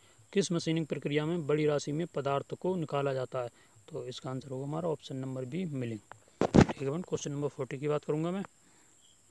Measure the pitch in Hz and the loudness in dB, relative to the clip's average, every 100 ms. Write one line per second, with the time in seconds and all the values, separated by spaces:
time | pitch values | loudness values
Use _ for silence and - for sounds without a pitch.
0 | - - - 196 185 170 165 160 156 147 | -14 -20 -4 0 2 0 0 0 0 -4
1 | 151 147 151 175 143 151 151 147 - 147 | 0 0 0 0 0 2 4 2 0 -2
2 | 170 - 139 139 - 139 180 185 151 143 | -2 -2 0 0 -2 -4 -2 -2 0 0
3 | 139 131 127 131 120 - - - - 143 | 0 0 -2 -4 -6 -10 -20 -20 -12 -10
4 | 123 127 135 131 131 131 139 151 170 147 | -8 -8 -6 -8 -6 -8 -4 -4 -2 -4
5 | - 135 131 131 127 156 185 139 120 110 | -6 -8 -6 -6 -6 -4 -4 -4 -4 -6
6 | - - - - - - - - 135 156 | -10 -20 -10 0 6 10 10 6 -4 -4
7 | 180 151 147 143 143 - 131 135 147 147 | -2 -4 -4 -4 -4 -4 -6 -4 -2 -2
8 | - 151 165 185 190 _ - - - - | 0 -2 0 -2 -6 _ -20 -20 -20 -20
9 | - - _ | -20 -20 _